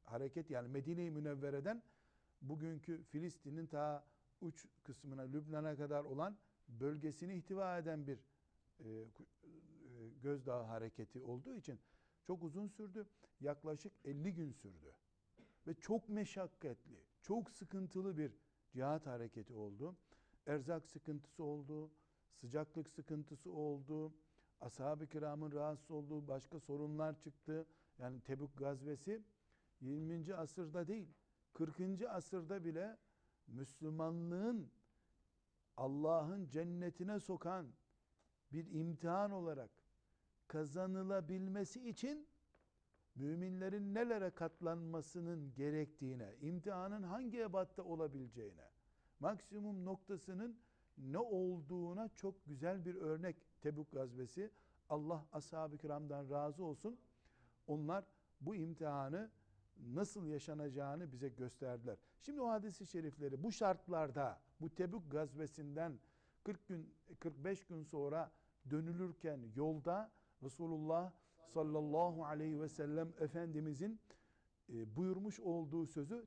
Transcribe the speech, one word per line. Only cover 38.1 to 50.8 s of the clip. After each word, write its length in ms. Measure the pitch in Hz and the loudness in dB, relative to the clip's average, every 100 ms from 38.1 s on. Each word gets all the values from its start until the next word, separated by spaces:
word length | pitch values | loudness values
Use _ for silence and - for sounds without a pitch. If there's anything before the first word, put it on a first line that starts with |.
| _ _ _ - | _ _ _ -6
bir 200 | 151 165 | -4 0
imtihan 580 | 156 170 156 170 185 208 | 2 2 2 4 4 4
olarak 400 | 196 170 139 113 - _ _ _ _ _ _ - | 2 0 -2 -4 -12 _ _ _ _ _ _ -4
kazanılabilmesi 1400 | 156 151 165 185 190 190 196 156 190 190 202 190 247 240 | 0 2 2 2 2 4 4 4 0 2 2 0 -2 -4
için 400 | - 254 302 311 _ _ _ _ _ _ _ _ | 0 0 0 -6 _ _ _ _ _ _ _ _
müminlerin 800 | 127 143 170 185 185 190 208 202 | -2 0 2 0 0 0 2 2
nelere 360 | 208 240 214 185 | 4 4 4 2
katlanmasının 1200 | - 165 - 165 170 165 165 156 175 170 165 139 | 2 -2 2 0 2 0 -2 -2 -2 0 0 -2
gerektiğine, 840 | 123 143 151 151 - 131 127 101 117 | 0 2 4 2 0 -2 -2 -6 -4
imtihanın 640 | 147 175 202 185 190 208 | -2 0 0 0 0 -2
hangi 380 | 180 214 247 240 | -2 0 0 0
ebatta 420 | 220 185 185 - | 2 2 2 -2
olabileceğine, 880 | 180 165 151 135 123 117 104 82 64 - _ _ - - | -2 0 2 0 -4 -6 -6 -8 -18 -20 _ _ -20 0
maksimum 640 | 156 208 - 208 208 190 | 0 0 -4 -4 -2 -2
noktasının 760 | 180 190 - 190 - 185 233 226 - _ | -2 -4 -4 -6 -4 -4 -4 -6 -16 _